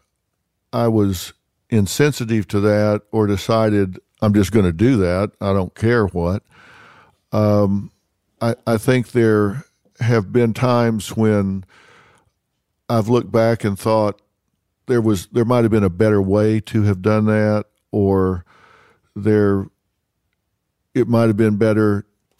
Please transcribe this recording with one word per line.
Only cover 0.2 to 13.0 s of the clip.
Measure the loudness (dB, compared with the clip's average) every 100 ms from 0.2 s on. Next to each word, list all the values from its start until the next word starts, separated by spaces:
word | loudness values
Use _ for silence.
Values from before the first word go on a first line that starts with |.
| _ _ _ _ _
I | -4 0
was | 0 0 -2 -10 -20 _ _ -4
insensitive | -2 0 0 0 -2 -4 -4 -2
to | -2
that | 0 2 0 -2 -4
or | -2 0
decided, | -2 0 0 2 0 -2 -6 -20 -4
"I'm | 0
just | 2 2
gonna | 2 0
do | 2 0 2
that. | 0 -2 -4 -6
I | -4
don't | -2 -4
care | -4 -2 0 -2
what." | -2 -4 -6 -10 _ -20 -20 -20 _ _ _ _
Um, | 0 2 2 2 -2 -6 _ _ _ _ -6
I, | -6 -4 -2
I | -2
think | 0 0 0
there | 0 2 2 0 -4 -14 _ _ -6
have | -2 0 0
been | 0 0
times | 0 0 2 0 -2 -6 -2
when | 0 0 -2 -6 -12 _ _ _ _ _ _ _ _ _ _ _ -4
I've | -2